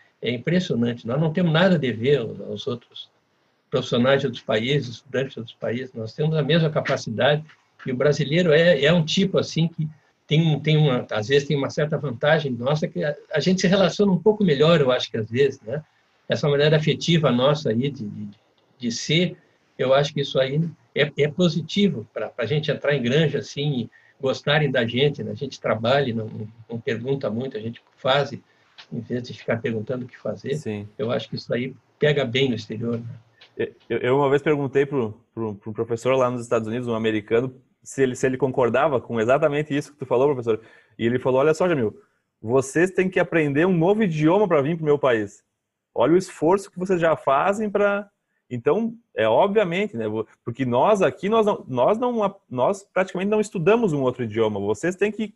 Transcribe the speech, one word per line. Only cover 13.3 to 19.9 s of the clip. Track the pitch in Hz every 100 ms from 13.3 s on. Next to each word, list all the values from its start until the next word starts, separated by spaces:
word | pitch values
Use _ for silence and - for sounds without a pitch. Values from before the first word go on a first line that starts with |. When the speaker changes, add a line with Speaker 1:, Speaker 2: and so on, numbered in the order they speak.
Speaker 1:
a | 156
gente | 180 185
se | 190
relaciona | 202 180 - 202
um | 180
pouco | 214 214
melhor, | 196 135 151 170
eu | 135
acho | 123 -
que | 120
às | 113
vezes, | 113 139 -
né? | 104 139 151 _ _ _ -
Essa | - 156
maneira | 143 147 156
afetiva | 151 127 - 165 151
nossa | 120 131 143 120
aí | 110 139
de, | 139 104
de, | 104 104 - _ _ _ _
de | 120
ser, | 117 - 156 180 - _ _ _ -
eu | 131